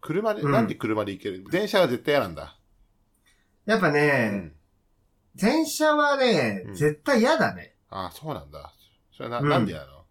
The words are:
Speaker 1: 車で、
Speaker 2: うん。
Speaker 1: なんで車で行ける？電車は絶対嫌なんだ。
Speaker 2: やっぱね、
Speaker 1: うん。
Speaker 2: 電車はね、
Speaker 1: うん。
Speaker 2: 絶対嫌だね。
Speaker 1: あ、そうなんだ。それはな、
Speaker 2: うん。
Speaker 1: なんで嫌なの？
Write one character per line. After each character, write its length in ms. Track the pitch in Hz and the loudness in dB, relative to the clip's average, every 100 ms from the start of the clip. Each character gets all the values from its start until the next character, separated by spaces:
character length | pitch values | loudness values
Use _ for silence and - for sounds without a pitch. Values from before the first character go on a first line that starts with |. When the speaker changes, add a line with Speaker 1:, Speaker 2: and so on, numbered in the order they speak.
Speaker 1:
車 340 | - 269 226 | -4 -2 -2
で、 80 | 208 | -2
Speaker 2:
う 60 | 147 | 2
ん。 40 | |
Speaker 1:
な 80 | 170 | 2
ん 60 | 220 | 2
で 60 | |
車 300 | - 110 107 | -2 -2 -2
で 80 | 101 | -2
行 100 | 95 | -4
け 80 | - | -8
る？ 140 | 92 95 | -8 -4
電 180 | 170 208 | -2 0
車 120 | 196 | 2
は 80 | 170 | 2
絶 160 | 120 | 0
対 100 | 139 | 0
嫌 60 | 147 | 0
な 60 | 104 | 0
ん 60 | |
だ。 240 | 80 69 - _ _ _ _ _ _ _ _ _ _ - | -6 -14 -18 _ _ _ _ _ _ _ _ _ _ -2
Speaker 2:
や 120 | 214 | 2
っ 20 | |
ぱ 100 | 175 | 2
ね、 400 | 147 147 135 110 | 4 4 2 0
Speaker 1:
う 40 | 101 | -2
ん。 160 | 82 - _ _ _ _ _ _ _ | -8 -18 _ _ _ _ _ _ _
Speaker 2:
電 320 | - 196 302 311 | -2 0 2 0
車 300 | - 302 302 | 0 2 4
は 200 | 294 277 | 2 2
ね、 480 | 254 185 120 101 92 | 2 2 0 -4 -10
Speaker 1:
う 40 | |
ん。 20 | |
Speaker 2:
絶 260 | 101 151 151 | -2 -2 0
対 180 | - 262 | 0 2
嫌 180 | 240 320 | 4 2
だ 160 | - | 0
ね。 200 | 95 - _ _ | -4 -16 _ _
Speaker 1:
あ、 200 | 98 92 | -10 -10
そ 160 | - 156 | -10 -12
う 40 | |
な 80 | 120 | -12
ん 60 | 71 | -12
だ。 240 | 73 - _ _ _ _ _ | -18 -20 _ _ _ _ _
そ 60 | |
れ 60 | 123 | -8
は 100 | 120 | -2
な、 40 | |
Speaker 2:
う 20 | 143 | 2
ん。 20 | |
Speaker 1:
な 100 | 143 | 2
ん 80 | 101 | 0
で 60 | |
嫌 80 | 80 | -4
な 60 | 69 | -14
の？ 180 | - - | -20 -20